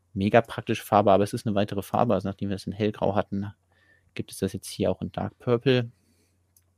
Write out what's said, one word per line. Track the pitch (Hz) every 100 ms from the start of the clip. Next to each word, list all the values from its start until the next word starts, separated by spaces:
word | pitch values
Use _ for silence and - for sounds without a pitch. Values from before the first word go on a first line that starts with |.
| _
mega | 98 101 117
praktische | - - - 110
Farbe, | - 104 104
aber | 95
es | 101
ist | 120 117
eine | 98
weitere | 104 98
Farbe. | - 110 117
Also | 92 98
nachdem | - 101
wir | 98
das | -
in |
hellgrau | 95 107 - 95 101
hatten, | - 98 101 - _ _ _ _ _
gibt | - -
es | -
das | 98
jetzt | 95 -
hier | - 95
auch | 92
in | 92
Dark | - 98 _
Purple. | - 120 135 123 120 _ _ _ _ _ _ _ _